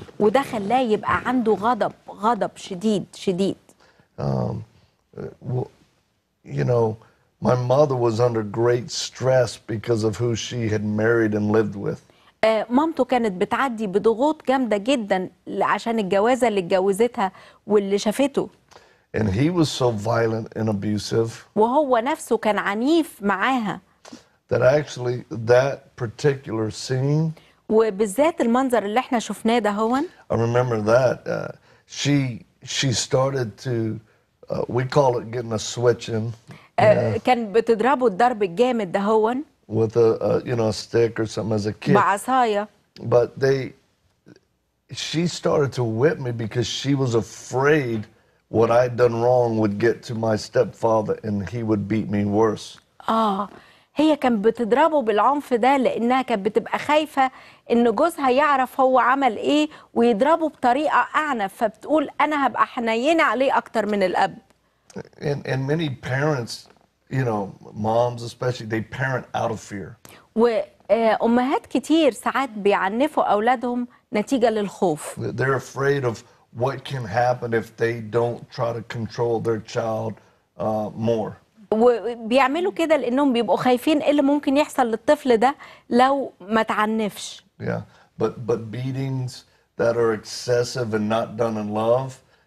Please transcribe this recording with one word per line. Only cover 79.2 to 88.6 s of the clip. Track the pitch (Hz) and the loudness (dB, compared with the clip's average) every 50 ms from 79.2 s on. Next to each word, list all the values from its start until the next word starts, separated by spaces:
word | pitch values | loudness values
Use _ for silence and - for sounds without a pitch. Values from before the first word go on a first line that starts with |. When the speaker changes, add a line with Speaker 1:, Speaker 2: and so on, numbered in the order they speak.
| 120 120 117 110 | -2 -2 -2 -2
Speaker 2:
their | - 117 113 107 - - - | 0 -2 -2 -2 -4 -6 -6
child, | 123 110 110 95 92 92 110 101 - _ _ _ _ _ _ _ - | -6 -4 -4 -4 -4 -6 -6 -8 -10 _ _ _ _ _ _ _ -6
uh, | 98 113 110 107 107 101 87 - | -4 -2 -2 -2 -4 -6 -6 -4
more. | 113 113 117 110 104 95 - - _ _ _ _ 214 _ | 0 0 0 0 -2 -4 -8 -12 _ _ _ _ -8 _
Speaker 1:
وبيعملوا | 208 220 226 247 240 220 185 226 240 233 233 214 240 269 262 254 269 330 359 403 | 0 4 4 4 4 2 0 -6 -6 -8 -4 0 2 2 2 2 0 0 -2 -2
كده | - - 330 302 311 285 | -2 -2 0 2 2 2
لأنهم | 254 - 240 262 294 285 240 | 2 0 0 2 2 2 2
بيبقوا | 233 233 208 - 233 | 2 2 2 0 2
خايفين | - 254 254 240 - 302 320 302 | 2 2 2 2 2 2 2 2
إيه | - - | 2 2
اللي | 302 294 | 2 4
ممكن | 285 277 285 294 285 - 269 277 | 4 2 2 0 0 2 2 2
يحصل | 302 - - - 254 233 | 0 0 0 0 0 0
للطفل | 220 214 - - 302 285 - 269 240 220 | -2 -2 0 0 0 2 2 2 4 4
ده | 214 254 294 - - - - - _ - | 4 2 0 -2 -8 -20 -20 -20 _ 0
لو | - 240 254 269 277 285 254 - - - | 4 4 4 4 4 2 -2 -6 -10 -14
ما | 180 190 214 226 220 | -6 -2 0 0 0
تعنفش. | - 220 190 214 214 220 220 220 202 - - - - - - - _ _ - | 0 0 0 0 0 0 -2 -2 -4 -6 -8 -14 -16 -16 -18 -20 _ _ -10
Speaker 2:
Yeah, | - 120 58 58 - - - _ _ _ _ - | -6 -6 -6 -6 -6 -10 -18 _ _ _ _ -2
but, | - 110 - - 123 107 | -2 -2 -2 -4 -4 -2
but | 120 107 | -2 -2